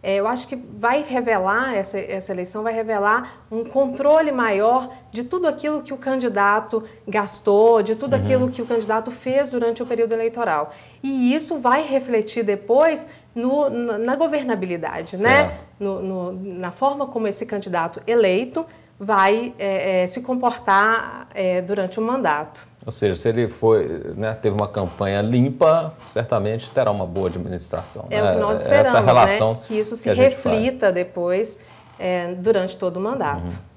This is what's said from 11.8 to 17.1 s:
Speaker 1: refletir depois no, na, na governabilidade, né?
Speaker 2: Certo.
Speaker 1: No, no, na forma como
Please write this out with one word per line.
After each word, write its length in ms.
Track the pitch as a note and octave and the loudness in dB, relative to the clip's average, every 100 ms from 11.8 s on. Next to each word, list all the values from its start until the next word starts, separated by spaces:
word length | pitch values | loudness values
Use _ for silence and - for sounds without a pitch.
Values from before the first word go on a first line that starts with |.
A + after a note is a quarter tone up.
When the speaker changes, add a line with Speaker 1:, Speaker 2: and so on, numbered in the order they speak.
| D4+ | 2
Speaker 1:
refletir 580 | C4+ B3+ A3+ G#3+ A#3+ | -2 0 -2 -2 -2
depois 680 | G#3 G3+ - B3+ D#4+ D4+ - - _ | -2 -2 2 4 4 2 -8 -18 _
no, 380 | A#3 B3 C#4+ C#4 | -6 -2 0 0
na, 260 | A#3 A#3 G#3 | -2 -4 -2
na 180 | A#3 C4+ | -2 0
governabilidade, 1040 | D#4+ D4 B3+ G#3+ F#3 F3 D#3+ - E3 F#3 | 0 0 -2 -4 -4 -6 -6 -8 -10 0
né? 180 | A3+ C#4 | 4 4
Speaker 2:
Certo. 300 | D4 - - _ | 4 -4 -16 _
Speaker 1:
No, 220 | G3+ F#3+ | -6 -4
no, 300 | F#3+ F#3+ F3+ | -6 -6 -6
na 380 | F#3 G3 F3+ F3+ | -8 -10 -8 -10
forma 380 | - C#4 C#4 | -2 -2 0
como 200 | C4+ | -4